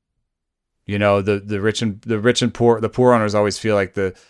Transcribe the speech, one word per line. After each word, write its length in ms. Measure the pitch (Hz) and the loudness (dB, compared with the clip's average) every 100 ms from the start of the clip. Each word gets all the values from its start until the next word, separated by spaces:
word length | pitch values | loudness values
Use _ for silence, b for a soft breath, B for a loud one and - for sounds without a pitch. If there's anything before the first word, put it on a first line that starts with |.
| _ _ _ _ _ _ _ _ - | _ _ _ _ _ _ _ _ -8
You 140 | 101 | 0
know, 220 | 104 101 | 2 2
the, 180 | 98 101 | 2 -2
the 220 | 101 104 | -2 -2
rich 200 | 107 104 | -2 -2
and, 200 | 113 101 | -4 -4
the 180 | 113 110 | -4 -2
rich 220 | 113 117 | -2 0
and 120 | 120 | -2
poor, 260 | - 120 110 | 0 2 2
the 80 | 107 | 0
poor 240 | - 127 | 0 2
owners 200 | 120 107 104 | 4 2 0
always 220 | 104 98 | -2 -2
feel 180 | 110 104 | -2 0
like 180 | 95 | -2
the, 200 | - 95 - | -4 -6 -6